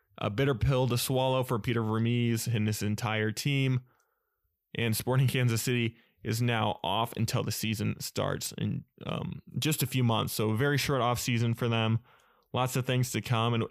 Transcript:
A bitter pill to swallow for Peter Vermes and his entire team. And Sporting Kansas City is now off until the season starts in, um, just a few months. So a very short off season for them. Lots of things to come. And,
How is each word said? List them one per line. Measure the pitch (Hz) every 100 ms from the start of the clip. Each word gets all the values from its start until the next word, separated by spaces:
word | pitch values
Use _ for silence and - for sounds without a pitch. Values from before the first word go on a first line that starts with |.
| _ -
A | 107
bitter | 104 139
pill | 120 127 131 131
to | 123
swallow | - 127 131 131
for | 123 120
Peter | 131 117
Vermes | 110 110 113 120 117 113 -
and | 117 107
his | 107
entire | 104 107 110 107 107
team. | 107 143 139 135 127 - _ _ _ _ _ _ _ _
And | - 113 107
Sporting | - 131 131
Kansas | 131 123 113
City | - 123 113 - _ _
is | 113 113
now | 120 113 107 -
off | 80 101 120 -
until | 113 120
the | 104
season | - 110 107 107 -
starts | - - 98 95 - -
in, | 104 - - - -
um, | - - - - -
just | 143 156
a | 131
few | 131
months. | 120 110 -
So | - 110
a | 110
very | 143 143
short | - 135
off | 120 120
season | - 117 117
for | 117 120
them. | 113 110 113 - - _ _ _
Lots | 123 127 131
of | 127
things | 127 123
to | 110
come. | - 113 113
And, | 117 -